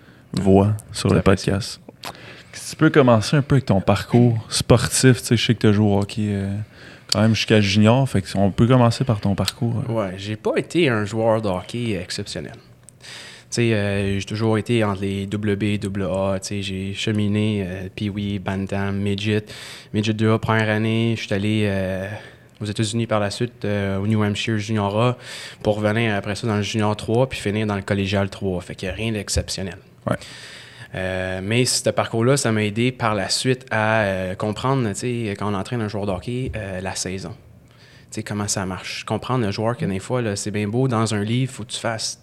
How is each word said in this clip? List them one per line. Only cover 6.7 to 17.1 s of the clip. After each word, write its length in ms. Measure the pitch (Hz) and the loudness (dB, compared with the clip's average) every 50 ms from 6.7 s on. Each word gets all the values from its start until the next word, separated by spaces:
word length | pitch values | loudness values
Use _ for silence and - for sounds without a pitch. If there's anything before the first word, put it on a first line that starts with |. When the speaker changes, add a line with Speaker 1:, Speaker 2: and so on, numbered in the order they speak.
| - - - - - - - - - | -14 -20 -20 -20 -20 -14 -8 -2 2
Speaker 1:
quand 80 | 107 | 4
même 140 | 107 113 110 | 4 4 4
jusqu'à 260 | - - - 113 107 | 4 4 4 6 6
junior, 480 | 104 98 95 107 107 110 117 135 139 131 | 6 6 6 6 6 8 6 6 4 2
fait 140 | - 101 92 | 0 0 -2
que 60 | - - | 0 0
on 140 | 98 98 98 | 2 2 2
peut 160 | 90 - 117 | 4 4 4
commencer 380 | 113 131 127 120 117 117 - 135 | 6 6 6 6 6 4 2 0
par 160 | - 113 101 | 0 0 0
ton 140 | - 101 98 | 0 0 0
parcours, 480 | - 98 - - - 123 117 117 110 98 - | 0 0 -2 -2 -2 -2 -2 -2 -2 -2 -2
euh. 40 | 113 | -2
Speaker 2:
Ouais, 220 | 113 104 92 90 | -2 -2 -4 -6
j'ai 200 | 98 98 104 107 | -8 -8 -8 -6
pas 200 | 107 - 214 - | -4 -2 -2 -2
été 320 | - 147 - - 165 175 135 | -2 -2 -2 0 2 2 2
un 160 | 120 107 104 | 2 0 0
joueur 380 | 98 104 113 110 113 110 113 110 | -2 -2 0 2 2 2 2 2
de 60 | 101 | 0
hockey 440 | 90 90 90 - - 117 120 113 101 87 87 | -2 -2 -4 -6 -8 -6 -4 -4 -4 -4 -6
exceptionnel. 520 | - - - 101 - - 87 76 60 - | -6 -8 -8 -8 -8 -8 -10 -10 -10 -12
Tu 440 | - - - - _ _ - - - - - - - - - - - - - | -16 -20 -20 -20 _ _ -20 -20 -20 -20 -18 -18 -18 -18 -18 -20 -20 -16 -6
sais, 240 | - - 120 117 113 | -2 0 2 2 2
euh, 440 | 104 101 101 101 101 101 98 98 98 | 2 0 0 0 0 0 0 -2 -2
j'ai 60 | 98 | -4
toujours 320 | - - 104 113 110 110 107 | -4 -4 -2 0 2 2 2
été 240 | 98 - 120 120 107 | 0 0 0 0 0
entre 200 | 104 98 92 98 | 0 -2 -2 -4
les 240 | 98 98 98 98 | -4 -4 -4 -4
W 280 | 98 107 104 104 107 101 98 107 104 104 | -4 -4 -2 0 0 0 0 0 0 0
B, 40 | 101 | -2
double 240 | 110 98 98 101 98 | -2 -4 -4 -4 -4
A, 340 | 92 90 95 95 98 98 92 | -2 -2 0 0 0 -2 -2
tu 80 | - - | -4 -6
sais, 140 | 104 101 98 | -6 -6 -6
j'ai 320 | 98 95 95 95 98 98 | -6 -6 -6 -6 -6 -6
cheminé, 720 | - - 113 | -4 -2 -2